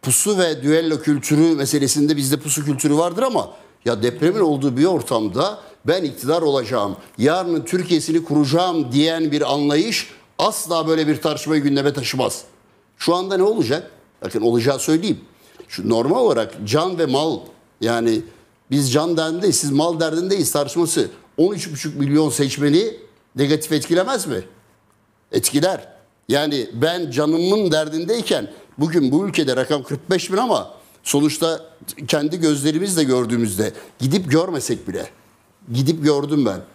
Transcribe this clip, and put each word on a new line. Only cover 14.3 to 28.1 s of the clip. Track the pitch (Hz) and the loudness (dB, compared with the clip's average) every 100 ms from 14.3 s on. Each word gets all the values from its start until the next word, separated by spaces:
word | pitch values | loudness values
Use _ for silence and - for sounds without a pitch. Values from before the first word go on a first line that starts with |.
| 113 | 0
olacağı | 113 117 117 135 | 2 2 2 0
söyleyeyim. | - 156 202 - - _ _ - - | 2 0 2 -4 -6 _ _ -20 -18
Şu | - 107 | -8 -2
normal | 113 127 214 | 0 2 2
olarak | 233 131 110 - 104 | 2 2 -2 -6 -2
can | 135 175 175 | 0 0 0
ve | 160 | 0
mal, | 135 160 117 - - _ _ | 0 0 -4 -10 -20 _ _
yani | 113 117 117 110 107 - _ _ _ | -2 0 2 0 -4 -18 _ _ _
"Biz | 135 135 | 0 2
can | 131 165 165 | 0 0 0
derdindeyiz, | 160 165 196 156 | -2 0 0 0
siz | 147 | 0
mal | 139 165 165 | 0 0 0
derdindeyiz." | 160 160 185 202 156 | -2 -2 -2 0 0
tartışması | 147 139 165 165 160 98 - - - | 0 -2 0 0 0 -2 -4 -20 0
on | 170 | 0
üç | 196 - | 0 -8
buçuk | 147 160 143 | -8 -8 -4
milyon | 139 147 156 | 0 2 2
seçmeni | - 139 131 147 151 220 - - _ _ - | 0 -2 0 2 2 2 -6 -18 _ _ -2
negatif | 139 151 156 | 0 0 0
etkilemez | 151 - 170 196 262 180 | -4 0 0 0 -2 -4
mi? | 113 - - _ _ _ _ _ _ _ | -6 -8 -20 _ _ _ _ _ _ _
Etkiler. | - - 143 175 185 - - _ _ _ | -4 0 2 2 0 -8 -20 _ _ _
Yani | 131 151 143 113 | 0 0 -2 -4
ben | 113 151 175 165 | 0 0 0 -4
canımın | 127 151 165 180 208 196 | -2 0 2 2 2 2
derdindeyken | 156 156 156 170 | 0 0 -4 -2